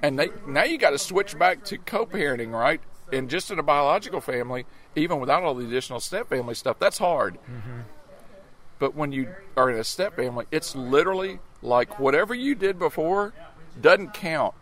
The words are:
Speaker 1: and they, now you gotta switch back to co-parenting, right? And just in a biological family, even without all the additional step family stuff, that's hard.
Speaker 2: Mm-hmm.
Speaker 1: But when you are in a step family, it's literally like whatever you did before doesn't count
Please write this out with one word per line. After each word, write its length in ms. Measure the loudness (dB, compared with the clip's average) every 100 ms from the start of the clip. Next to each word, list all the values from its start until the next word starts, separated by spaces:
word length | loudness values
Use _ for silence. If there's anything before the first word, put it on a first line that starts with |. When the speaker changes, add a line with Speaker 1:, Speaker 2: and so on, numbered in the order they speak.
Speaker 1:
and 180 | 0 0
they, 100 | -2 -2 -4
now 180 | 2 2
you 120 | 4
gotta 200 | 2 2
switch 400 | 0 0 -2 2
back 240 | 2 2 -6
to 120 | -10
co-parenting, 760 | -4 -4 -2 0 0 0 -4
right? 300 | 2 2 2 -4 -14 -4
And 160 | -4 -2
just 200 | -4 -4
in 80 | -4
a 40 |
biological 560 | 2 4 4 2 0 -8
family, 460 | -4 -4 -4 -6 -8 -16 -8 -2
even 220 | 0 0
without 220 | 2 2
all 100 | 2 -2
the 100 | -2
additional 360 | -4 -4 -8
step 260 | -6 -6 -2
family 280 | -2 -2 -4
stuff, 220 | -2 2
that's 180 | 0 2
hard. 380 | 0 2 0 -4 -14
Speaker 2:
Mm-hmm. 300 | -12 -10 -12 -12 -16 -18 -20 -20 -20 -20 -18 -18 -4
Speaker 1:
But 160 | -4 -2
when 160 | -4
you 180 | -2 -6 -8 -8 2
are 140 | 2
in 100 | 2
a 40 |
step 320 | -4 -2 -4 -2
family, 280 | -4 -4 -4
it's 240 | -4 -4 -8
literally 640 | 2 4 4 2 -2 -8 -14 -12
like 360 | 2 2 2 0
whatever 340 | 4 4 2
you 220 | 0 -2 0
did 220 | 0 0
before 560 | -2 0 0 0 0 -6 -20 -18 -18 4
doesn't 340 | 6 6 4
count 400 | -8 -4 -2 -2 -4